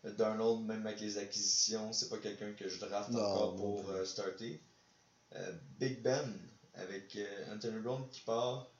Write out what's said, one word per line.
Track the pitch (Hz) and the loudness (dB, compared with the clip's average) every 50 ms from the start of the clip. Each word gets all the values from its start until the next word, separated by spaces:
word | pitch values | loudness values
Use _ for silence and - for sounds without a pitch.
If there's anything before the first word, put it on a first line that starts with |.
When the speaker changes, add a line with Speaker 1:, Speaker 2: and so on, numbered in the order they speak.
| - | -8
Speaker 1:
Darnold, | 110 101 104 110 110 107 110 113 113 113 110 110 | -6 2 4 4 4 6 4 6 6 6 4 2
même | 107 110 107 107 | -2 -2 -2 -2
avec | 107 107 104 | -4 -2 -2
les | 107 104 101 101 | -2 -2 -2 -2
acquisitions, | 95 95 - - - - - - - - 110 110 107 110 | -2 -2 -2 0 2 4 4 4 4 4 2 0 0 0
c'est | - - - - | 0 0 0 0
pas | 113 107 | -2 -2
quelqu'un | - 107 98 - 104 104 | -2 -4 -4 -4 -6 -6
que | 104 - 101 92 | -6 -4 -4 -4
je | 90 90 | -4 -4
draft | 98 87 101 101 104 120 | -4 -2 0 -2 0 2
Speaker 2:
Non, | 117 117 | 2 4
Speaker 1:
encore | 107 101 98 98 104 92 90 | 4 4 6 4 4 4 2
Speaker 2:
non | 98 | 0
Speaker 1:
pour, | 104 104 104 101 95 | 0 0 0 0 -2
Speaker 2:
plus. | 98 95 | -2 -2
Speaker 1:
euh, | 92 95 | 0 -2
starter. | 95 - 107 98 95 - - 110 120 160 - - - - - _ _ _ _ _ _ _ _ _ _ - | -2 -2 -2 -2 -2 -4 -4 -6 -6 -6 -8 -12 -20 -20 -20 _ _ _ _ _ _ _ _ _ _ -8
Euh, | - 95 92 85 - - - - - | -6 -6 -6 -6 -10 -12 -16 -4 0
Big | 131 131 - 113 | 0 0 0 2
Ben, | - 127 131 147 151 117 101 90 87 - - - - - - | 4 4 4 4 2 -2 -4 -8 -10 -14 -20 -20 -20 -18 -12
avec, | 90 92 92 98 95 90 - - | -10 -8 -6 -6 -8 -8 -8 -6
euh, | 104 101 98 101 101 - 73 104 | -4 -4 -4 -4 -6 -8 -8 -8
Anthony | 107 113 113 110 110 | -4 -4 -2 -2 -2
Brown | 110 123 131 135 135 131 | 0 0 -2 -2 -2 -6
qui | - - | -10 -8
part | - - 113 113 120 123 127 131 131 - - | -2 2 2 4 4 2 0 -2 -6 -12 -20